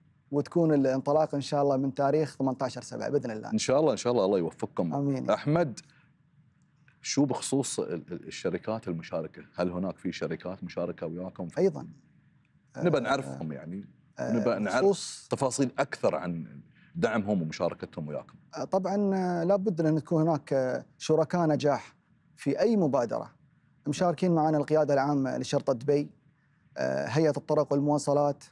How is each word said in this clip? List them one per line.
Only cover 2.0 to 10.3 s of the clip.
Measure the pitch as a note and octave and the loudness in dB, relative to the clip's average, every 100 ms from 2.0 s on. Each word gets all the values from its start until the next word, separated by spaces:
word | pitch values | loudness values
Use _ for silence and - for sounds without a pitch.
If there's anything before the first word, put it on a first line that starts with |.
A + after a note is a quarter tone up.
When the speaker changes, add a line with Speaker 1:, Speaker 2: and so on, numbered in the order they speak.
| C#3 D3+ C#3+ - | 2 2 0 0
Speaker 1:
ثمانطعشر | C3+ B2+ C3 - | -2 -2 -4 -6
سبعة | - A#2 G#2+ | -10 -8 0
بإذن | C#3 A#2+ | 0 0
الله. | G#2+ G#2+ | -6 -2
Speaker 2:
إن | A2 | -2
شاء | - C3+ | 2 4
الله، | D#3 | 4
إن | G#2 | 2
شاء | A#2+ | 2
الله، | B2 | 4
الله | F#2+ G2 | 4 4
يوفقكم. | D#2+ - G#2+ - F2 | 0 -4 -6 -2 -2
Speaker 1:
آمين. | C3+ C#3+ C3 B2+ | 0 0 0 0
Speaker 2:
أحمد، | G#2 C#3 D#3+ E3 G#2+ - _ _ _ _ _ _ _ _ _ _ _ | 0 2 2 0 -4 -16 _ _ _ _ _ _ _ _ _ _ _
شو | - - | -4 0
بخصوص | C#3 B2 - C3+ C3 - | 2 0 -2 -2 -2 -4
ال-، | - E2+ - | -4 -6 -8
ال-، | F2 - | -12 -12
الشركات | - F#2 F2 - A2 G2 | -6 -4 -4 -4 -6 -6
المشاركة؟ | E2 D#2+ E2+ D#2 - D2+ | -8 -6 -6 -8 -12 -12
هل | - F2+ | -4 -2
هناك | F2 F#2+ - | -2 -6 -6
في | F#2 | -8
شركات | - D#2 | -6 -6